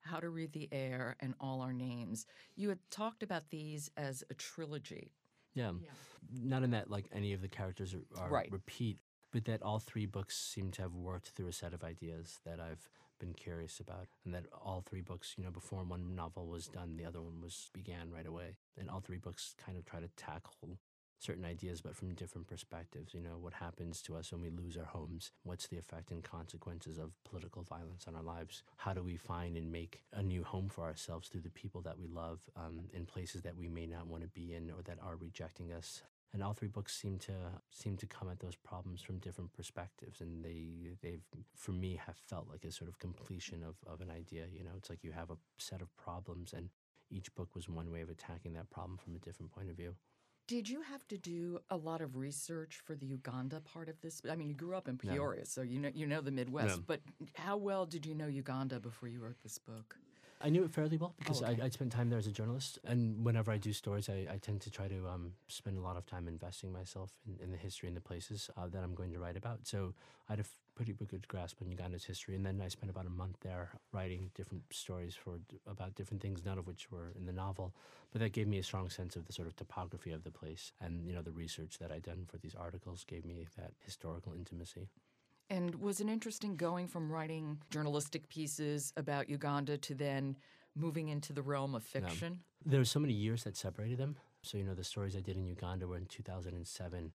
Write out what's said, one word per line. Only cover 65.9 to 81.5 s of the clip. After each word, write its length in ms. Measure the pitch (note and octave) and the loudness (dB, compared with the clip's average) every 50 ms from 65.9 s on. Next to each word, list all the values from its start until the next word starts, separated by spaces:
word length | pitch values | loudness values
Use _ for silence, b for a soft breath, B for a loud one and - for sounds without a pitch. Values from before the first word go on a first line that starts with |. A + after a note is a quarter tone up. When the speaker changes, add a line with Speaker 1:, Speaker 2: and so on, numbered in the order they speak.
| F2+ | 0
Speaker 2:
of 100 | F2+ F2 | 0 -2
time 220 | - - F2+ F2 E2+ | -2 -2 -2 0 0
investing 460 | E2+ D#2 F2 F2 F2 - - F#2+ F#2 | -2 -2 -4 -4 -6 -4 -4 -4 -2
myself 380 | F2+ F#2 F#2 - F#2+ F#2+ F#2 - - - | -2 -4 -4 -4 -6 -6 -6 -8 -8 -8
in, 160 | A2 F#2 F2 | -6 -6 -4
in 100 | - F#2 | -2 -2
the 60 | F#2 E2+ | -2 -2
history 300 | E2+ G2 F2+ - - F#2 | -2 -4 -4 -2 -2 -2
and 80 | E2+ | -2
the 60 | F2+ | -2
places, 480 | - - F#2 E2+ E2+ - G#2+ G#2 - - - - | -4 -4 -4 -4 -2 -4 -4 -4 -4 -4 -4 -2
uh, 100 | F2+ F2+ | -2 0
that 160 | F2 F#2+ F#2 | 0 0 0
I'm 100 | F2+ F2+ | 0 0
going 200 | E2+ F2+ F2+ E2 | 0 0 0 0
to 60 | E2+ | 0
write 180 | F2 F2 F2 G2 | 0 0 -2 0
about. 220 | G#2 A#2+ A#2+ A2 - | 0 0 -2 -2 -2
So 280 | - - G2+ G2 F2+ F#2 B B B B B B - | 0 2 2 2 2 0 B B B B B B 0
I 60 | G#2+ | 2
had 60 | G#2 | 2
a 20 | |
f-, 160 | G#2 - - - _ _ _ | 2 0 -2 -16 _ _ _
pretty 160 | - A#2+ A2+ | -2 0 0
good 380 | G2 - A2 G2+ - F#2 F#2+ - | 0 0 -2 -2 -2 -4 -4 -2
grasp 320 | - F#2+ F2+ F2 - - | -2 -2 -2 -2 -4 -4
on 80 | - F2+ | -4 -2
Uganda's 340 | F2+ F2+ F2+ F2+ F2+ F2 - | -2 -2 0 -2 -2 -2 -2
history. 320 | - F#2 - - - F#2+ | -4 -4 -4 -2 -2 0
And 100 | F#2+ G2 | 2 4
then 140 | G2 F#2+ G2 | 4 4 2
I 60 | F#2+ F#2 | 2 0
spent 220 | F#2 - - F#2+ | -2 -2 -2 -2
about 160 | F#2 F#2 F#2 | -2 -2 -2
a 40 | F2+ | 0
month 280 | F2 F2+ F2+ F#2+ F#2 - | 0 0 0 0 -2 -2
there 300 | - F#2 F#2 F2+ F2 F2 - - - _ - | -4 -2 -2 0 -2 -4 -6 -10 -14 _ 0
writing 380 | G2+ F#2 F#2 F#2 F2+ F#2+ F#2 - | 0 2 2 2 0 -2 -4 -4
different 280 | - F#2+ - - F2+ E2 - | -6 -6 -4 -4 -6 -6 -4
stories 460 | - - - - F#2 F2+ F2 F2 F2 | -6 -6 -4 -2 -2 -2 0 -2 -4
for 220 | - - - D3 A2 G2 - | -6 -6 -4 -4 -4 -6 -8
d-, 120 | - B2+ _ | -12 -12 _
about 300 | - G#2 G2+ F#2+ F#2 G2 | -8 -4 -2 -2 -4 -2
different 260 | - G2+ F#2+ - G2 | -4 -2 0 0 0
things, 220 | - G2+ G2 F2 E2+ | 2 2 0 2 0
none 140 | G2 F#2+ F#2+ | 0 0 0
of 100 | F2 F2 | 0 -2
which 240 | F2 - - - | -4 -6 -6 -8
were 220 | - F2 E2+ E2+ E2+ | -6 -6 -6 -6 -4
in 100 | - F#2 | -4 -2
the 60 | F2 | 0
novel. 420 | F2+ F#2 F#2 G2 F#2+ - F#2+ F2+ F#2 B B B B B B B | 0 2 2 2 2 2 0 -2 -2 B B B B B B B
But 80 | - A#2+ | 4 6
that 140 | A2+ A2 G2 | 6 6 6
gave 160 | - G#2+ G#2 | 6 6 6
me 80 | G2+ G2 | 6 4
a 60 | F#2 | 4
strong 260 | - - F#2+ F#2 F2+ | 2 2 2 2 2
sense 260 | - - F#2 F2 - | 0 -2 -2 -2 -2
of 100 | F2 E2 | -4 -4
the 60 | E2+ | -4
sort 160 | G2 - E2+ E2 | -4 -2 -2 -4
of 80 | E2 | -4
topography 560 | - - - - - F2+ F2 - F2+ - F2 | -6 -8 -6 -2 -2 -2 -2 -4 -4 -4 -2
of 140 | D#2+ D#2 E2 | -4 -4 -4
the 60 | F2 | -6
place. 420 | D#2+ - - D#2 D#2+ F2 - - - _ | -10 -8 -6 -6 -6 -6 -6 -10 -8 _
And, 240 | - F2 E2+ E2+ E2+ F2 | -2 0 0 2 2 0
you 60 | F2+ | 0
know, 80 | F2 | 0
the 100 | E2 E2 | -2 -2
research 460 | D#2 E2 E2+ D#2+ | -2 -2 -2 -4